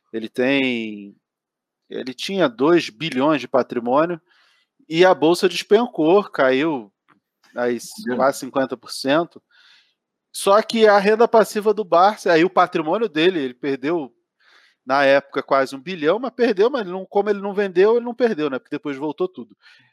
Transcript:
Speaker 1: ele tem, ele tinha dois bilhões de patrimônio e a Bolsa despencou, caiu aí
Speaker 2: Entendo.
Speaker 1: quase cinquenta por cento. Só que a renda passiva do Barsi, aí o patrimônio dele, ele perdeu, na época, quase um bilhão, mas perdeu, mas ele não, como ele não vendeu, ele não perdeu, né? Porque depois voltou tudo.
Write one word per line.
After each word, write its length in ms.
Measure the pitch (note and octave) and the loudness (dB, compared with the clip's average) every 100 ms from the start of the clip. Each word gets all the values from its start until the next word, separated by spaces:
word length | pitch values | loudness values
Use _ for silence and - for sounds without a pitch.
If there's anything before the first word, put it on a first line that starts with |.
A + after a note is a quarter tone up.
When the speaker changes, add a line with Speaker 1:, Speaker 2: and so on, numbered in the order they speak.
| _ | _
Speaker 1:
ele 160 | A2+ A2 | -12 -8
tem, 880 | - B2+ C#3 C3 A#2+ A2 G#2 G2+ - _ _ _ _ _ _ _ | -4 0 0 -2 -4 -8 -12 -16 -20 _ _ _ _ _ _ _
ele 260 | G#2+ B2 | -12 -12
tinha 340 | - - G3 D3+ | -12 -8 -2 -2
dois 400 | A2+ C#3+ F3 - | 0 2 2 0
bilhões 520 | G#2+ D#3+ B2+ C#3+ D3 | -8 -6 -2 0 0
de 60 | A#2+ | -2
patrimônio 720 | C3 A#2+ B2 A#2 C3+ E3+ E3 _ _ _ _ _ _ - | -2 -2 -6 -2 0 0 -4 _ _ _ _ _ _ -6
e 160 | D#3+ | 2
a 100 | F#3 | 4
Bolsa 340 | F3 D3+ F3 F#3 | 4 2 2 0
despencou, 760 | F3 - G#3+ A#3+ - D#3 G3+ | -4 0 0 2 -2 2 2
caiu 680 | G3+ - C3+ C3 D#3+ C#3 G#2 _ _ _ _ _ _ | 2 0 2 2 0 -4 -10 _ _ _ _ _ _
aí 240 | A#2 B2 A#2 - - | -6 -4 -4 -8 -12
Speaker 2:
Entendo. 160 | A2 B2 | -8 -2
Speaker 1:
quase 220 | C3 C3+ | -2 -2
cinquenta 380 | C3 C#3 C3 B2+ | -6 -6 -4 -8
por 140 | - | -12
cento. 500 | - C3 D3+ E3+ - _ _ _ _ _ _ _ _ _ | -8 -2 -2 -2 -10 _ _ _ _ _ _ _ _ _
Só 280 | - - G3+ | -4 2 2
que 240 | G#3+ A3+ G#3+ | 2 4 6
a 120 | G3+ | 6
renda 300 | G3 A3 A#3 | 4 4 4
passiva 440 | A#3 F#3+ G#3+ G#3 | 4 2 0 -2
do 120 | G#3 | -2
Barsi, 440 | F#3 E3 G3 G#3+ F#3 | 0 4 4 2 2
aí 160 | E3 | 2
o 60 | F3+ | 2
patrimônio 580 | F#3 F3 E3+ D#3 G3 A3 | 2 0 -2 -4 -4 -2
dele, 300 | D3+ E3 B2 | 0 0 0
ele 160 | C3 | -4
perdeu, 580 | B2 D3 C3+ C#3 F3 C3 _ _ _ _ _ _ _ | -6 -6 -4 -4 -4 -6 _ _ _ _ _ _ _
na 200 | B2+ C#3 | -2 2
época, 380 | C3+ C#3 - D3+ | 4 2 0 -8
quase 320 | - C#3 C3 C3+ | 0 0 0 -6
um 40 | |
bilhão, 380 | C3 F#3 D3+ G#3 | -12 -4 0 0
mas 140 | B3+ | -4
perdeu, 360 | - A#3 G3 A3+ | -2 0 2 0
mas 140 | C#4 | 0
ele 80 | F#3+ | -6
não, 160 | F#3 F#3 | -10 -4
como 240 | G3+ G3+ | -2 -2
ele 100 | G3+ | -2
não 140 | G3+ | -4
vendeu, 420 | G3 G3+ F3 G#3 A#3+ | -4 -2 2 4 2
ele 80 | |
não 100 | A#3 | -2
perdeu, 360 | A#3 A#3+ D#3 D3+ | -2 -2 0 -4
né? 80 | C3 | -6
Porque 160 | - | -8
depois 220 | D3 D3+ C3+ | -10 -8 -8
voltou 320 | D3+ - F#3 | -8 -6 -6
tudo. 280 | - A2+ _ _ _ _ | -6 -18 _ _ _ _